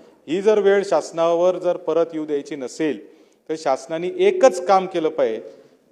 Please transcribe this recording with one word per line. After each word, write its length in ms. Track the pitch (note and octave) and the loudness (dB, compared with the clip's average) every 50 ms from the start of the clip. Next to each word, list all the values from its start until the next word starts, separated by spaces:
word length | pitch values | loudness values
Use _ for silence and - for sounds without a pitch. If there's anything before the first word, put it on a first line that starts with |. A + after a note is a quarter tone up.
| - - _ _ _ - | -20 -20 _ _ _ -6
ही 140 | D3 F#3+ | -4 0
जर 180 | F#3+ G#3+ G#3+ G#3 | 2 2 4 4
वेळ 240 | G3 G3 G3 G3+ F#3+ | 4 4 4 4 2
शासनावर 720 | - E3+ D#3 C#3 - E3+ E3 E3 E3+ E3+ E3+ F3 F#3 F3+ F3 | 2 0 0 0 -2 -2 0 0 2 2 2 2 2 0 0
जर 200 | E3 F3 F3 E3+ | 0 -2 -2 -2
परत 280 | - - D#3 E3 E3+ E3 E3 | -2 -2 0 0 0 0 -2
येऊ 120 | D#3 D#3 | -6 -4
द्यायची 300 | D3 D3+ C#3+ C#3+ - D#3+ | -4 -4 -4 -4 -6 -8
नसेल, 440 | D3 C3 A#2+ - - D#3+ D#3 B2+ G#2 - - - - _ _ _ _ _ - | -10 -10 -8 -6 -2 -2 -2 -2 -4 -8 -16 -20 -20 _ _ _ _ _ -10
तर 60 | D#3 D#3 | -8 -4
शासनाने 500 | - D3 C3 - - - D#3+ E3 F3 F#3 | -2 -2 -2 -2 -4 -6 -8 -6 -6 -6
एकच 580 | F3+ F3 F#3 G3+ F#3+ - C4+ C4 - - - | -2 0 2 2 4 4 4 4 4 2 0
काम 200 | - G3 F#3+ F#3 | 2 2 2 2
केलं 240 | F3+ - F3 D#3+ D#3 | 0 -2 -2 -2 -2
पाहिजे 300 | D3+ - C#3 A#2 A2 - - - - - - _ _ _ _ _ | 0 0 0 0 -2 -4 -8 -14 -20 -20 -20 _ _ _ _ _